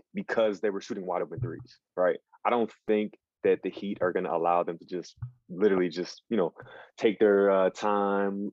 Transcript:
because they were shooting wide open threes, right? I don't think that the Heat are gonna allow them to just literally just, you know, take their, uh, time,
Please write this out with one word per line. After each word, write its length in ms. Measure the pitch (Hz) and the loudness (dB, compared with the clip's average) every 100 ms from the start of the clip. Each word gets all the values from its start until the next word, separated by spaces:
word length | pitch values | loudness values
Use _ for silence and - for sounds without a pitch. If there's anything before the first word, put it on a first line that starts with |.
| _ | _
because 460 | 98 98 - 110 98 | -10 -4 0 0 0
they 100 | 107 | -2
were 120 | 98 | -4
shooting 240 | - 104 92 | -8 -8 -6
wide 160 | 90 | -4
open 180 | 87 82 | -4 -6
threes, 400 | 85 80 - - _ - | -8 -10 -14 -20 _ 0
right? 200 | 90 - - - 104 | 0 0 -8 -6 0
I 40 | |
don't 220 | 120 110 - - | 0 0 -4 -2
think 260 | 107 104 - _ _ | 0 0 -8 _ _
that 160 | 101 92 | 0 0
the 60 | 95 | -2
Heat 300 | - 101 101 | -6 -8 -2
are 100 | 90 | -2
gonna 240 | 90 90 82 | 0 -2 0
allow 280 | 85 87 | 2 2
them 140 | 87 85 | 0 -6
to 60 | - | -8
just 300 | 90 - - - - - | -10 -10 -12 -14 -14 -14
literally 380 | 87 104 92 90 | 0 2 4 0
just, 360 | 85 82 - _ | -2 -8 -12 _
you 60 | 113 | 0
know, 160 | 95 - - - - - | 0 -4 -18 -20 -20 -2
take 220 | 117 95 | -2 4
their, 320 | 107 101 101 | 4 6 4
uh, 180 | 98 95 | 4 2
time, 800 | - 104 101 101 98 98 98 101 | 0 0 0 0 0 -2 -4 -6